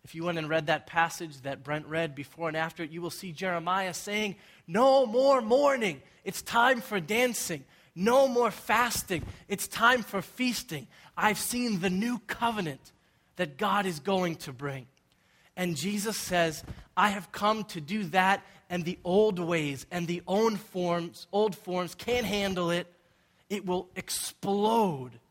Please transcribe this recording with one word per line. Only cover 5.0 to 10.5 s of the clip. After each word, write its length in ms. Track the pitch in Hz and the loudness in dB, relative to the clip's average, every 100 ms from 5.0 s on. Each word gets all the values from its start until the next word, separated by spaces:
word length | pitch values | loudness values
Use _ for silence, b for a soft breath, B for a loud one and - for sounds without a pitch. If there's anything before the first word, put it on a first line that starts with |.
| 247 | 4
more 340 | 240 269 269 | 4 6 4
mourning. 640 | 214 254 285 262 214 135 b b | 4 4 6 4 0 -4 b b
It's 180 | - - | -10 -8
time 380 | - 233 240 247 | 0 4 4 4
for 180 | - 208 | 0 -4
dancing. 640 | 151 220 247 226 - 156 - b b | -2 0 0 0 -6 -8 -10 b b
No 320 | 165 202 262 269 | -2 4 6 6
more 220 | 240 233 | 4 2
fasting. 760 | - - 220 240 - - 170 - B B | 0 0 2 2 -2 -2 -4 -4 B B
It's 200 | 202 - | -6 -4
time 340 | - 226 254 | 2 4 4
for 200 | 202 196 | 0 -8
feasting. 680 | - - 247 | -8 -4 -2